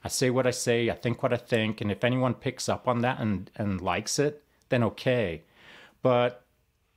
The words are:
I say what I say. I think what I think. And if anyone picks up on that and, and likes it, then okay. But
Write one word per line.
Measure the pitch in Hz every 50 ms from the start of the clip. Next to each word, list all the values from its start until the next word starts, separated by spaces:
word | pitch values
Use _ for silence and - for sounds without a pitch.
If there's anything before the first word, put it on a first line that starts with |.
| -
I | -
say | - - 131 127
what | 120 131 127 127
I |
say. | 123 - - 123 117 117 117 113
I | -
think | - - 120 113 - -
what | 120
I | 120 -
think. | - - 123 110 110 110 107 -
And | 107 104
if | 98 - -
anyone | 120 127 131 127 123 110
picks | - - 135 - - - -
up | 95 - - 127
on | 120 117
that | 117 127 131 -
and, | 120 107 101 90 98 - _
and | - 107 101 95 90
likes | 92 92 87 98 107 - - -
it, | 143 147 147 - _ _ _ _ _ -
then | 131 120 117
okay. | 104 - - - 131 123 123 107 87 80 78 _ _ _ - - - - - - - _ _
But | - 131 123 123 123 123 - - _ _ _ _ _ _ _ _ _ _ _